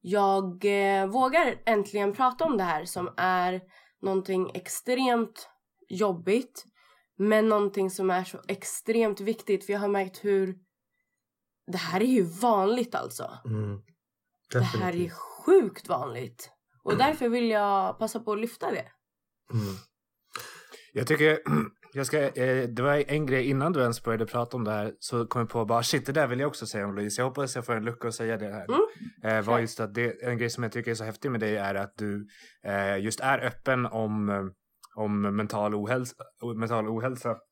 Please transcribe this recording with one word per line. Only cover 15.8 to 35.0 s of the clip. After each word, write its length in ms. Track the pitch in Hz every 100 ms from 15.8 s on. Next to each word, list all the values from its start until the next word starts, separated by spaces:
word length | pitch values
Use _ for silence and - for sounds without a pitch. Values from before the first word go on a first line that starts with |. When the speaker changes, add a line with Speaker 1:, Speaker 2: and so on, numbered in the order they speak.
| -
Speaker 1:
vanligt. 600 | 160 139 117 127 - - _ _ _
Och 120 | - 208
därför 320 | 269 311 240
vill 220 | 240 233
jag 480 | 214 202 196 185 -
passa 220 | 220 220
på 120 | 214
att 60 | 208
lyfta 300 | 233 - -
det. 160 | 190 - _ _ _ _ _ _
Speaker 2:
Mm. 220 | 117 104 95 - _ _ _ _ - - - - - -
Speaker 3:
Jag 140 | - 123
tycker, 320 | 151 151 156 - 151 73
<clears throat> 260 | _ -
jag 140 | 135 135
ska, 120 | 151
eh, 460 | 139 131 127 131 123
det 140 | 117
var 220 | 131 147 143
en 160 | 147 147
grej 180 | 131 127
innan 220 | 135 139
du 80 | 139
ens 220 | 123 117
började 240 | - 113 110
prata 300 | 123 120 127
om 80 |
det 60 | 107
här, 220 | 107 107 -
så 280 | - 123 113
kom 140 | 123
jag 80 | 113
på 160 | 120
bara, 180 | 107 117
shit, 240 | 117 147 135
det 60 |
där 140 | 143 139
vill 140 | 123
jag 80 | 143
också 180 | 143 113
säga 200 | 110 101
om 80 |
Louise. 260 | 101 104 104
Jag 60 | 127
hoppas 260 | 127 135
jag 120 | 127 117
får 80 | 117
en 80 |
lucka 240 | 110 117 120
att 60 |
säga 220 | 110 113 113
det 160 | 104
här. 120 | 104
Speaker 1:
Mm. 160 | - 269 440 - - - - 110
Speaker 3:
Eh, 60 |
var 100 | 104
Speaker 1:
Kör. 60 | 120
Speaker 3:
just 200 | 113 -
att 140 | 107
det, 280 | 104 120 -
en 160 | 123 120
grej 120 | 117
som 120 | 117
jag 100 | 117
tycker 180 | 120 117
är 40 |
så 100 | 113
häftig 260 | 110 104 143
med 100 | 120
dig 160 | 107 107
är 180 | 98
att 180 | 98 101 -
du, 300 | 104 101 104 - - _
eh, 340 | 101 101 98 98
just 220 | 104 -
är 180 | 131 135 123
öppen 400 | - - 127 120
om, 420 | 110 110 107 104
eh, 140 | 101 95 92 _ _ -
om 420 | -